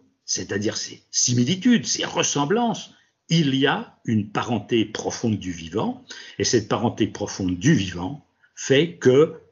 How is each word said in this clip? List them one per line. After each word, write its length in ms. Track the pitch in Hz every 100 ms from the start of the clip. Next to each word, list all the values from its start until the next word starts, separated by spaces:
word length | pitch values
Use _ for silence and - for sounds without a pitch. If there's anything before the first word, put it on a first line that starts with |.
| _ _
c'est-à-dire 540 | - - 92 101 104 -
ces 260 | - - _
similitudes, 760 | - - 123 123 185 247 226 -
ces 200 | - -
ressemblances, 880 | 170 156 143 147 214 240 - - _ _ _ -
il 280 | 165 143 135
y 120 | 139
a 320 | 185 233 _ -
une 260 | 110 104
parenté 540 | 131 117 113 107 120 107
profonde 540 | - 101 - 117 101
du 120 | 90
vivant, 540 | 82 82 95 208 254 - - - -
et 40 |
cette 240 | 101 117 101
parenté 400 | 110 113 - 101
profonde 520 | - 101 - 92 87
du 140 | 120
vivant 520 | 135 95 87 90 - _ _ _ -
fait 420 | - 135 165 -
que, 380 | 127 131 165 - -